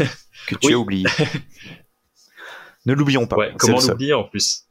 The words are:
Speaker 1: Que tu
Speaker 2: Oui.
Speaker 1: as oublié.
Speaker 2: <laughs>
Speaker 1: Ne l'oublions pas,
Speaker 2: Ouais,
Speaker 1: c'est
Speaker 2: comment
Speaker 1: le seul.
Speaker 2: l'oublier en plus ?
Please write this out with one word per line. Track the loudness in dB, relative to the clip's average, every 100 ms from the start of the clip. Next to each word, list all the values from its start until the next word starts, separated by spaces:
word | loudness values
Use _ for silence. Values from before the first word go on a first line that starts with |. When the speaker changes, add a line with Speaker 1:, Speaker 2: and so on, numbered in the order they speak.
| -2 -4 -20 -16 -10
Speaker 1:
Que | 0
tu | 2
Speaker 2:
Oui. |
Speaker 1:
as | 2
oublié. | 2 0 0
Speaker 2:
<laughs> | 0 -2 -4 -12 -20 -20 -20 _ _ _ _ _ -20 -20 -20 -20 _ -2
Speaker 1:
Ne |
l'oublions | 2 2 2 2
pas, | 0
Speaker 2:
Ouais, | 0
Speaker 1:
c'est | 2
Speaker 2:
comment | 2 4
Speaker 1:
le |
seul. | 2
Speaker 2:
l'oublier | 0 0
en | 0 -2
plus ? | -4 -4 -4 _